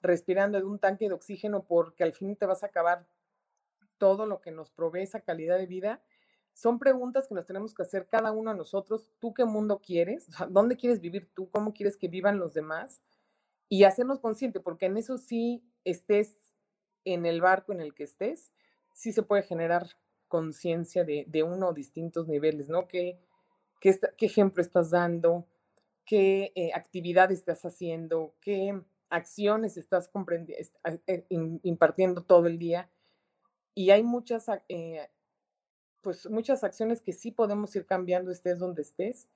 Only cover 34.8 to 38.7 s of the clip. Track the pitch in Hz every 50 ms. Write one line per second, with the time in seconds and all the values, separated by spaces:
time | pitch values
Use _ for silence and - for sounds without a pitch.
34.8 | 165 165 160 156 147 - _ _ _ _ _ _ _ _ _ _ _ _ _ _
35.8 | _ _ _ _ _ 196 175 - - - 214 220 226 - 269 262 - 202 - -
36.8 | 226 220 233 233 _ - 180 - - 226 220 - 233 208 202 202 208 202 - 202
37.8 | 180 _ 190 185 185 175 180 180 180 185 180 175 _ 180 180 175 180 180